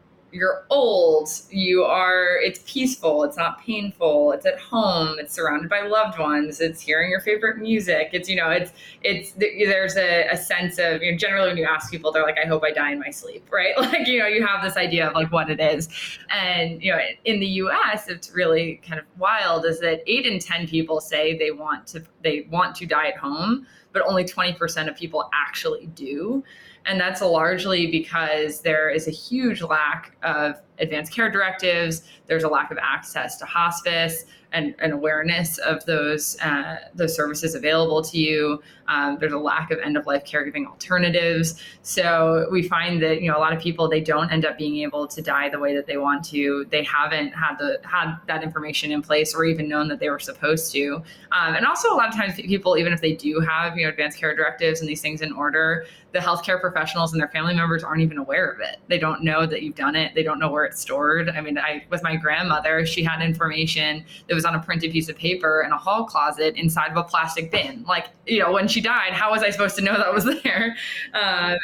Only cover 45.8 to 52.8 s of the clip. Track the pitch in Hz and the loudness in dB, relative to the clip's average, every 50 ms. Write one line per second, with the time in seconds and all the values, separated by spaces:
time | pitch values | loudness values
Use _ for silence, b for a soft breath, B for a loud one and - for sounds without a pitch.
45.8 | 139 - 151 143 139 143 143 139 165 - 151 147 143 143 143 143 139 135 - 151 | -2 -4 -4 -2 0 0 0 0 -2 -4 -2 0 0 0 0 -2 -2 -2 -2 -2
46.8 | 147 143 - 147 147 151 160 151 147 139 - 160 160 151 143 143 147 143 - - | -2 0 0 0 0 0 0 -2 -2 -4 -4 -2 -2 -2 -2 -2 -2 -4 -4 -4
47.8 | - - - 180 165 160 160 - - - 160 160 160 160 165 160 151 151 147 - | -4 -2 -2 0 0 -2 -4 -6 -6 -6 -4 -4 -4 -6 -6 -6 -6 -4 -4 -4
48.8 | - 147 151 147 143 - 151 151 156 156 - 160 165 165 165 160 151 151 151 151 | -4 -2 -4 -4 0 2 2 2 2 2 0 0 2 2 2 0 -2 -2 -2 -2
49.8 | 151 156 147 - - 147 143 143 - - 135 - - 147 165 160 160 - - 139 | -2 -2 -2 -4 -2 -4 -4 -4 -6 -10 -8 -2 0 0 0 0 0 -2 -2 -2
50.8 | 143 143 143 165 160 B B B B B 196 180 170 160 160 - 233 277 320 - | -2 -2 -4 -6 -10 B B B B B 0 0 2 0 0 2 2 2 2 2
51.8 | - 466 403 262 226 220 220 214 208 190 170 - - 180 196 190 190 185 175 160 | 2 2 4 4 2 2 0 -2 -2 -2 -4 -6 -2 0 0 2 4 4 4 4